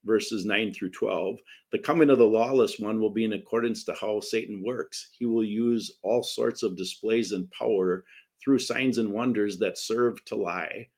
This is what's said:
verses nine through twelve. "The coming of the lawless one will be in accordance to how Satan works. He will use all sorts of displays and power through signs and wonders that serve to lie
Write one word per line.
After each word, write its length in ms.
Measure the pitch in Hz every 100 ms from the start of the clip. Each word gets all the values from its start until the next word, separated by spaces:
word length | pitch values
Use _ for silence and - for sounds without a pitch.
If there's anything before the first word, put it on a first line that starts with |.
| 98
verses 400 | 110 - 110 98
nine 260 | 101 110
through 200 | - 92
twelve. 480 | - 110 90 95 113 - - _
"The 80 | 113
coming 320 | - 160 147
of 80 | 127
the 80 | 113
lawless 500 | 110 117 135 110 -
one 220 | 107 110
will 80 | 107
be 160 | 104 110
in 80 |
accordance 500 | 101 - 113 117 110 -
to 80 |
how 260 | - 104 107
Satan 420 | - 113 - 101
works. 480 | 101 123 - - - _
He 80 | 120
will 180 | 113
use 540 | 107 107 117 117 95 -
all 180 | 95 120
sorts 400 | 101 - 117 113
of 160 | 110 92
displays 540 | 92 - 110 113 101
and 180 | 98 92
power 540 | - 117 104 92 90 - - _ _
through 200 | - 131
signs 400 | - 117 131 113
and 120 | 110
wonders 460 | 104 123 107 104 87
that 220 | 98 -
serve 440 | - 113 120 95 -
to 100 | 110
lie 540 | 92 87 80 - 120